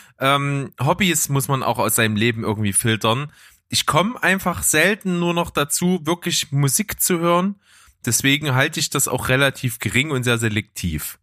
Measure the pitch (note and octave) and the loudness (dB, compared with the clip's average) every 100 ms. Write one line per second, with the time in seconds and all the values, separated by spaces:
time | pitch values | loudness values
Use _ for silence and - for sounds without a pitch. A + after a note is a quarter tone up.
0 | - _ C3+ C#3 C#3+ C#3 C3+ - C3+ F3+ | -20 _ 2 2 0 -4 -6 -2 0 2
1 | F#3 D#3 - C#3 C3 C3+ - A#2 G#2+ - | 2 0 0 0 0 -2 -2 0 0 2
2 | A2 G#2+ A#2 A2+ G#2+ G#2 G#2 F#2+ A2+ A2 | 2 2 0 0 -4 -2 -2 0 0 2
3 | A2+ A#2+ D3 - - _ _ - - D3+ | 0 0 -4 -14 -20 _ _ -4 0 2
4 | G3+ - F3 F#3+ F3+ E3 - D3+ F3+ G#3+ | 0 0 0 2 -2 -2 0 2 2 2
5 | F#3 F3 F3 E3+ E3 D#3 C#3+ - F3+ F#3 | -2 0 0 0 -2 -2 -2 0 0 0
6 | D3 E3+ F3 E3 - C#3 C#3 - G#3 - | -2 -4 -2 -4 -2 0 2 0 -4 -4
7 | - E3+ E3+ F3 G3 G3+ _ - - _ | 0 0 2 2 0 -6 _ -20 -20 _
8 | - - C3+ C#3+ D3+ B2+ D3+ D#3+ - C#3+ | -4 0 2 2 2 2 0 -2 -4 -2
9 | - C3 - C3 C#3 - B2+ - G#2 A#2 | -2 -2 0 2 2 0 -6 -4 -2 0
10 | D#3 C3 A#2+ A#2 A2+ G#2 - - F2+ D2+ | 0 -2 0 0 0 -2 -4 -6 -6 -6
11 | - - | -8 -14